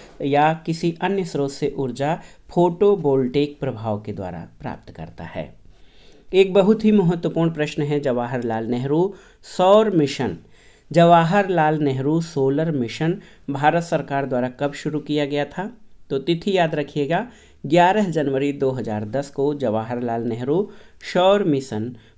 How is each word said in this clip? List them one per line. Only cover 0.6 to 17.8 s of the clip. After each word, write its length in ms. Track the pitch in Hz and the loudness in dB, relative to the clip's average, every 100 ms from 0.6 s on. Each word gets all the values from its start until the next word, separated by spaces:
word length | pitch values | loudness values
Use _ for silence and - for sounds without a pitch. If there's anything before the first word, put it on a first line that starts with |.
| 170 | -4
किसी 300 | 165 170 165 | -2 -2 -2
अन्य 240 | 180 196 175 | -4 -2 -4
स्रोत 260 | 143 139 | -4 -4
से 220 | 139 143 139 | -2 -4 -2
ऊर्जा 420 | 135 120 139 175 - - - | -6 -2 -4 -4 -8 -20 -6
फोटोवोल्टिक 1120 | - 175 170 202 196 147 135 127 143 147 - | 0 0 2 2 2 2 2 2 0 -2 -4
प्रभाव 420 | 131 117 113 104 | -8 -6 -4 -6
के 120 | 107 | -6
द्वारा 340 | 98 90 85 85 - | -8 -8 -10 -14 -14
प्राप्त 320 | 127 73 - | -12 -12 -16
करता 320 | - 82 - | -16 -16 -14
है। 320 | 87 95 71 - - - - - - - - | -12 -10 -12 -14 -20 -20 -20 -20 -20 -20 0
एक 200 | 185 190 | 4 4
बहुत 320 | 196 185 220 214 | 4 4 4 4
ही 60 | |
महत्वपूर्ण 600 | 208 175 175 165 160 165 | 4 4 2 0 0 0
प्रश्न 300 | 160 151 - | 0 -4 -2
है 160 | 147 147 | -2 0
जवाहरलाल 680 | 139 120 120 127 117 113 113 | 0 -2 -2 -4 -4 -4 -2
नेहरू 480 | 123 135 156 190 - - _ - - | -4 0 0 0 -4 -20 _ -8 2
सौर 320 | 185 208 214 | 6 6 6
मिशन। 480 | 180 139 - 117 82 - - - - - | 2 0 0 -6 -6 -14 -20 -20 -20 -2
जवाहरलाल 880 | 170 170 170 165 202 190 175 156 156 | 4 8 6 6 2 2 2 2 2
नेहरू 420 | 147 131 135 165 | 0 0 0 0
सोलर 500 | 165 143 135 139 165 | -2 0 0 0 -2
मिशन 460 | 147 117 - 160 196 - - - | -2 -4 -2 -2 -2 -8 -16 -8
भारत 340 | 139 151 165 | 0 2 2
सरकार 420 | 165 156 131 139 135 | 0 -4 -2 -4 -2
द्वारा 240 | 127 123 | -2 -2
कब 240 | 127 143 | -4 -6
शुरू 260 | 143 151 147 | -4 -6 -6
किया 260 | 147 147 143 | -2 -2 -2
गया 200 | 143 143 | -2 -4
था? 320 | - 208 - - - - | -6 -10 -10 -20 -18 -6
तो 100 | 139 | -4
तिथि 380 | 135 170 208 190 | -2 -2 0 0
याद 180 | 165 156 | 0 0
रखिएगा 520 | 147 147 143 170 240 - - - 143 | -4 -2 -2 -2 -4 -12 -20 -14 2
ग्यारह 440 | 170 | 4